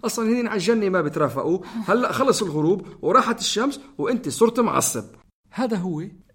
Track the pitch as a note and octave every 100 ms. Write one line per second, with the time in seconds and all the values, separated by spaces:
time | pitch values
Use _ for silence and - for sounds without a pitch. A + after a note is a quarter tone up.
0 | A#3 - A3 B3 A#3 G#3 F3 A3+ G3 F#3
1 | D3+ D#3 C#3 C3 - F#3 - A3+ G3+ A3
2 | B3 F3+ C4+ - F#3+ D3+ D#3 G3 - -
3 | D3+ A#3+ A#3+ A#3 - G3+ C4+ C#4 - -
4 | D3 B3+ C#3+ - A3+ A#3+ A3 C3 - A#2+
5 | G#2 - _ _ _ - B3 G#3 F3+ D#3
6 | F#3+ - _